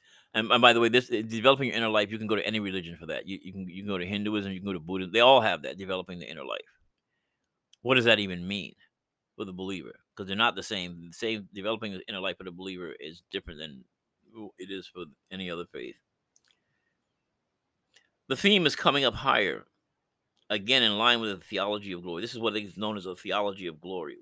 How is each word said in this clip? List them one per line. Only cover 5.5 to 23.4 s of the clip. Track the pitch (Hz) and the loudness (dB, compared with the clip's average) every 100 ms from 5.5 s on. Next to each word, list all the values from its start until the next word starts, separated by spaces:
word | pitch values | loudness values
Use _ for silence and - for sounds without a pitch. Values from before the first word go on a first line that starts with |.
| 85 | 0
that, | 69 90 | -4 -10
developing | 95 92 90 87 | -6 -6 -6 -12
the | 67 | -12
inner | 78 | -12
life. | 65 50 - _ _ _ _ _ _ _ _ _ _ _ | -8 -8 -10 _ _ _ _ _ _ _ _ _ _ _
What | 120 | 4
does | 131 | 6
that | 117 107 | 8 6
even | 98 90 90 | 4 -4 -6
mean | 101 80 - _ _ _ _ _ - | -6 -8 -16 _ _ _ _ _ -12
for | |
the | 101 | -10
believer? | 90 95 92 62 - _ | -8 -6 -6 -10 -18 _
'Cause | - 95 | -12 -6
they're | 98 | 2
not | 117 | 2
the | 95 | 2
same. | - 101 87 85 85 | -6 -6 -6 -10 -14
The | |
same, | - 113 110 92 | -6 -4 -4 -8
developing | 101 98 113 110 | -8 -4 -4 -6
the | 92 - | -10 -10
inner | 101 | -8
life | 95 87 | -6 -6
of | |
the | 92 | -10
believer | 87 95 90 82 - | -10 -10 -8 -10 -12
is | 76 87 _ | -16 -16 _
different | 98 87 76 | -8 -8 -14
than | 78 67 62 _ _ _ _ 113 104 - | -14 -16 _ _ _ _ _ -18 -18 -14
it | 92 | -12
is | 98 - | -12 -12
for | 90 82 67 _ | -14 -16 _ _
any | 95 90 | -10 -8
other | 85 85 | -8 -10
faith. | 71 62 - _ _ _ _ _ _ _ _ _ _ _ _ _ _ _ _ _ _ _ _ _ _ - | -12 -12 -14 _ _ _ _ _ _ _ _ _ _ _ _ _ _ _ _ _ _ _ _ _ _ -6
The | 131 | 0
theme | 202 202 156 | 4 6 4
is | - | 4
coming | 170 143 | 2 4
up | 131 | 2
higher, | 110 135 123 92 55 - _ _ _ _ _ _ _ - | 0 2 4 2 -2 -10 _ _ _ _ _ _ _ -6
again, | 104 101 131 | -4 2 2
in | 113 104 | 4 4
line | 120 117 | 4 4
with | 113 | 0
the | 92 | -6
theology | - 98 98 104 101 | -6 -4 -2 -4 -6
of | 87 | -10
glory. | 87 85 | -6 -6
This | 117 | -6
is | 120 | -2
what | 113 107 | -2 -2
is | 101 87 | -8 -6
known | 107 107 | -4 -4
as | 92 | -8
a | 90 | -10
theology | 98 95 | -4 0